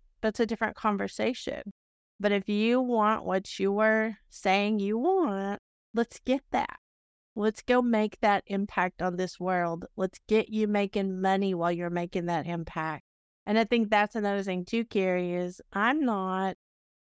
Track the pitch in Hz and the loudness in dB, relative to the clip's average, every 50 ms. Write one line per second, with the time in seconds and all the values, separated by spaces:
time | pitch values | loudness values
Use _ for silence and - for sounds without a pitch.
0 | _ _ _ - - 220 208 - 233 214 226 - 226 208 - - - 220 202 190 | _ _ _ -4 -2 -2 0 0 0 0 0 -2 -4 -4 -4 -2 -2 0 0 0
1 | 196 196 - - 214 220 254 - - - - - - 208 - _ _ _ _ _ | -2 -4 -4 -2 -2 -2 -2 -4 -6 -8 -8 -8 -10 -14 -16 _ _ _ _ _
2 | _ _ _ - 202 208 202 202 190 - 208 208 214 233 240 254 254 247 240 220 | _ _ _ -2 0 2 2 2 0 0 0 2 4 4 4 2 2 2 2 2
3 | 208 214 220 - - 185 185 190 196 - - - 190 196 196 208 214 220 220 220 | 2 2 2 0 -2 -2 -2 -2 -2 -4 -6 -2 0 0 2 2 4 4 4 2
4 | 220 226 208 - _ _ - - - 196 185 202 202 208 220 208 196 202 214 226 | 0 -2 -4 -10 _ _ -14 -4 0 2 2 2 2 2 0 0 0 0 -2 0
5 | 254 349 381 381 330 233 196 196 196 196 202 - _ _ _ _ _ _ - 220 | 2 2 2 2 2 0 0 -2 -4 -4 -6 -8 _ _ _ _ _ _ -2 -2
6 | 240 - - - - - 254 277 - - - - - - - - _ _ _ _ | -2 -2 -4 -10 -2 -2 -2 -2 -2 -2 -2 -2 -2 -2 -6 -14 _ _ _ _
7 | _ _ _ _ _ _ - 214 208 220 214 - - - 247 247 247 240 233 214 | _ _ _ _ _ _ -6 0 0 0 0 -2 0 2 2 2 4 4 2 2
8 | 214 208 - - - 208 202 190 - - 196 196 202 - - 196 180 185 - - | 2 0 -2 0 2 2 2 2 0 -2 -4 -4 -4 -2 0 0 0 0 -2 -2
9 | 175 185 175 175 185 175 - - 175 185 185 180 175 170 165 170 175 - - - | -4 -2 -2 -2 -4 -4 -4 -6 -2 0 0 0 0 0 -2 -6 -10 -12 -6 -4
10 | 190 185 - - _ - 214 220 - - 220 214 214 208 208 202 202 196 - 208 | -4 -4 -4 -6 _ 2 2 2 2 2 0 -2 0 2 2 0 0 0 0 -2
11 | 196 190 185 185 190 190 190 196 202 196 185 170 170 170 175 170 175 175 175 175 | -2 -2 -2 0 2 2 2 2 2 0 0 0 0 0 0 0 -2 -2 -2 -2
12 | 175 175 - 185 175 175 170 160 139 165 175 170 165 - - 165 160 160 156 - | -4 -2 -4 -4 -2 -2 -2 -2 -2 -4 -6 -6 -6 -6 -6 -6 -6 -6 -6 -8
13 | _ _ _ _ _ _ _ _ - - 208 220 226 208 240 233 220 208 220 208 | _ _ _ _ _ _ _ _ -4 0 2 2 2 2 2 0 2 2 2 2
14 | 208 208 - 233 208 202 202 202 190 202 185 180 180 - - 233 233 - - 208 | 2 2 -2 -2 -2 0 0 -2 -2 -2 -4 -4 -4 -4 -4 -4 -4 -2 -2 0
15 | 185 185 180 180 180 175 175 180 180 180 180 - - _ - 196 208 233 277 311 | 2 2 0 0 0 -2 -2 -4 -4 -4 -8 -12 -16 _ -4 0 0 2 2 2
16 | 294 247 214 196 190 185 185 190 190 190 180 _ _ _ _ _ _ _ _ _ | 0 0 0 0 -2 -2 -2 -2 -2 -4 -4 _ _ _ _ _ _ _ _ _
17 | _ _ | _ _